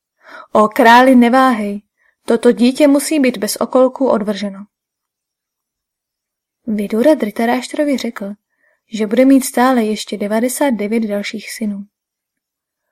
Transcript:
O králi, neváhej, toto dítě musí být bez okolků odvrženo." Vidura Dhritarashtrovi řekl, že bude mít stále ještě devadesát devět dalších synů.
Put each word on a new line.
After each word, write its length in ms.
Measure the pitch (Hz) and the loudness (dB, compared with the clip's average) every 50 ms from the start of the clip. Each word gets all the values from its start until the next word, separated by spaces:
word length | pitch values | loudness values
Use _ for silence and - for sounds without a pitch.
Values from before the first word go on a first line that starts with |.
| _ _ _ _ _ - - - - _ | _ _ _ _ _ -20 -20 -20 -16 _
O 160 | - 220 214 | 0 2 2
králi, 480 | 208 - - 254 226 233 247 254 269 262 | 2 2 2 4 6 6 6 6 6 6
neváhej, 680 | 247 240 233 247 262 262 262 240 214 208 202 202 208 _ _ _ _ _ _ _ _ _ | 6 4 4 4 2 2 2 0 -2 -4 -8 -8 -10 _ _ _ _ _ _ _ _ _
toto 260 | - 233 226 - 240 | -4 -4 0 2 0
dítě 360 | 233 - 240 254 262 - 302 | 2 2 2 0 2 2 2
musí 320 | 285 277 285 277 - 320 302 | 4 4 2 0 -2 -2 0
být 180 | 262 247 247 | 0 0 -2
bez 180 | 196 208 202 - | -4 -6 -8 -4
okolků 540 | - - - - 254 262 254 254 - 269 - | -6 -6 -2 2 2 2 2 0 -2 -2 0
odvrženo." 560 | - 214 208 208 202 190 202 202 190 190 208 _ _ _ _ _ _ _ _ _ _ _ _ _ _ _ _ _ _ _ _ _ _ _ _ _ _ _ _ _ _ _ _ _ _ _ _ _ _ _ - | 0 -2 -2 -4 -6 -6 -8 -10 -10 -14 -20 _ _ _ _ _ _ _ _ _ _ _ _ _ _ _ _ _ _ _ _ _ _ _ _ _ _ _ _ _ _ _ _ _ _ _ _ _ _ _ -10
Vidura 460 | 226 214 208 202 196 214 220 254 302 311 | -8 -6 -6 -6 -4 -4 0 2 2 2
Dhritarashtrovi 840 | 247 240 208 - - 233 233 247 254 247 - - 302 302 294 269 | 2 -2 -6 -4 -4 -2 -2 -2 -4 -6 -8 -6 -4 -2 -2 -2
řekl, 360 | 226 - 233 - - 202 196 208 _ _ _ _ _ _ _ _ _ _ _ 220 | -4 -6 -8 -10 -10 -12 -12 -12 _ _ _ _ _ _ _ _ _ _ _ -8
že 140 | 202 220 | -6 -4
bude 180 | 202 226 240 262 | 0 2 4 6
mít 160 | 269 277 262 269 | 6 4 4 2
stále 380 | - - 240 247 262 262 240 214 | 0 -2 0 0 2 2 0 0
ještě 340 | 214 214 208 - - 220 | -2 -4 -6 -8 -10 -8
devadesát 520 | 190 208 202 214 226 240 254 - - 302 285 | -8 -6 -4 -2 -2 -2 -2 -2 -2 -2 -2
devět 340 | 233 202 208 208 226 233 226 | -2 -2 -4 -4 -2 -4 -2
dalších 480 | 208 202 202 208 - 226 208 - - | -2 -4 -6 -6 -8 -12 -14 -14 -14
synů. 340 | - - 226 208 202 202 202 _ _ _ _ _ _ _ _ _ _ _ _ _ _ _ _ _ _ _ _ _ | -12 -8 -8 -8 -8 -10 -12 _ _ _ _ _ _ _ _ _ _ _ _ _ _ _ _ _ _ _ _ _